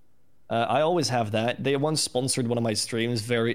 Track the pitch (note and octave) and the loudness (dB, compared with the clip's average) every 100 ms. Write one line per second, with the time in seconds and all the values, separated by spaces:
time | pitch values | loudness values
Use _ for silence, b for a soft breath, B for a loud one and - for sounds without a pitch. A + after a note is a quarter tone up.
0 | - - - - - A2+ A2+ B2+ D#3 F3+ | -20 -20 -20 -20 -4 -2 2 2 2 2
1 | A#2+ B2 G#2+ A2 A#2 - C3+ C#3 D3+ D#3 | 0 0 0 0 0 -2 0 0 0 0
2 | - B2+ C3 - A#2 A#2+ A2+ G#2+ - A#2 | -2 -2 0 0 0 0 0 0 -2 -2
3 | A#2 A#2+ G#2+ A#2+ A#2 | 0 -2 0 0 2